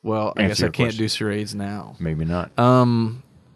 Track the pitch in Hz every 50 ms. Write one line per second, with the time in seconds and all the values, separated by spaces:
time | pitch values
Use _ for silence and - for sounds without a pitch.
0 | _ 110 107 110 107 107 - - 104 95 104 - - 85 80 - 131 117 110 110
1 | 110 110 - - 110 107 101 104 107 104 104 101 101 101 104 104 78 52 - -
2 | 85 80 80 76 80 80 85 90 85 - _ - 120 123 127 127 123 120 120 117
3 | 113 113 113 127 - _ _ - _ _ _